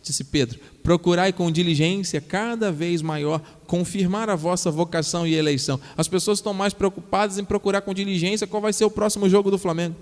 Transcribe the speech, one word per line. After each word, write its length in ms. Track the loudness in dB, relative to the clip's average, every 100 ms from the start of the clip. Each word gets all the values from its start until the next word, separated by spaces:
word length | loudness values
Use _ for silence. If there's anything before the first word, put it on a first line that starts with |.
disse 220 | -6 -8
Pedro, 340 | -2 -2 -2 -4 -18 -6
"procurai 500 | 2 2 4 2 2
com 180 | 0 0
diligência 720 | 0 2 2 2 0 -2 -6
cada 520 | -4 -4 -4 -2 -2
vez 280 | -2 -2 -2
maior 400 | -2 -2 -2 -4 -6 -20 -4
confirmar 600 | -2 -2 0 0 0 0
a 80 | 0
vossa 340 | 0 0 0
vocação 560 | 0 -2 -2 -2 -2 0
e 80 |
eleição." 460 | 2 2 0 0 -4 -4 -4
As 120 | 0
pessoas 300 | 0 0 0
estão 140 | -2
mais 220 | -2 -2
preocupadas 640 | 0 -2 -2 -2 0 0 -2
em 60 |
procurar 380 | -4 -2 0 0
com 120 | -2
diligência 520 | -4 -2 0 0 0 -2
qual 140 | -2
vai 120 | -2
ser 120 | 2
o 60 | 0
próximo 380 | 2 0 2 4
jogo 220 | 6 4
do 80 | 0
Flamengo 380 | 0 -2 -2 -6